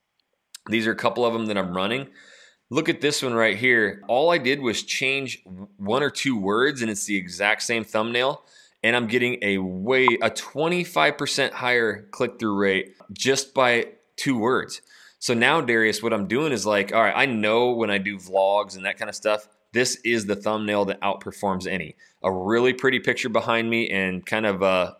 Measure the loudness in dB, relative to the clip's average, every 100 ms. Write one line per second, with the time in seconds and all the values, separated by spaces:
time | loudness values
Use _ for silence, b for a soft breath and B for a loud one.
0 | _ _ _ _ _ -20 -4 -2 0 0
1 | -2 0 0 0 -2 -2 -2 -4 -2 -4
2 | -8 B B B B B -4 -2 -2 0
3 | 0 0 -2 2 2 2 2 4 2 -2
4 | -2 2 4 2 0 0 -2 -4 -4 -4
5 | -2 -2 -6 -12 -16 -18 -18 -8 0 0
6 | 0 -2 -2 0 0 2 0 0 -4 -4
7 | -4 -4 -4 -2 0 0 -2 -4 -2 -2
8 | 0 0 0 -2 b b b b 2 2
9 | 2 0 0 0 0 0 -2 -4 0 4
10 | 4 4 0 -2 -10 -4 -2 -2 -2 2
11 | 2 0 -4 0 -2 -2 0 2 2 -2
12 | -10 -4 -4 -2 -2 2 2 2 -2 -16
13 | -20 -4 0 0 0 2 4 4 0 -10
14 | _ -6 -2 0 2 0 -2 -12 B B
15 | B B -2 2 2 2 2 2 2 0
16 | -2 -2 0 0 0 -2 0 0 2 2
17 | 2 2 0 0 2 4 2 0 0 0
18 | -2 -8 -2 0 2 2 -2 -6 -8 -6
19 | -10 -4 -2 -2 -4 _ _ -2 0 -2
20 | 0 0 0 -2 -2 -2 0 0 0 -2
21 | -4 -4 -8 -4 -2 -2 -4 -6 -8 -16
22 | b b -2 -2 0 2 2 2 0 0
23 | 0 -2 0 -2 0 0 0 0 0 0
24 | 0 -2 -4 0 0 2 2 2 0